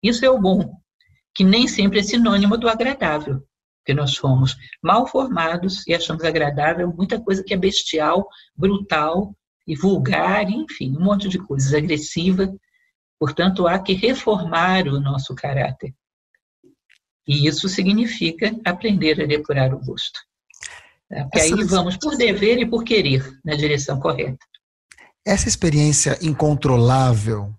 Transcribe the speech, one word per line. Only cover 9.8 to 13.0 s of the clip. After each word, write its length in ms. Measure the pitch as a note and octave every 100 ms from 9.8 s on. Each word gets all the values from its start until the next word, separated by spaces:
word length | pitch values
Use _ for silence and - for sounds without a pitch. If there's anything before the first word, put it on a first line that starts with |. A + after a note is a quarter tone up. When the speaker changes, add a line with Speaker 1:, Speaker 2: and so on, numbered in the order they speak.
| F#3 F3+ C3 D#3 F3 G3+ G3
Speaker 1:
enfim, 480 | A3+ D#4 - C3 C#3+
um 60 |
monte 260 | F#3 G3+ G3+
de 80 | F3+
coisas, 380 | - C#3 C3+ D3+
agressiva. 760 | D#3+ D3+ - - F3 F#3 F#3+ G3 _ _ _ _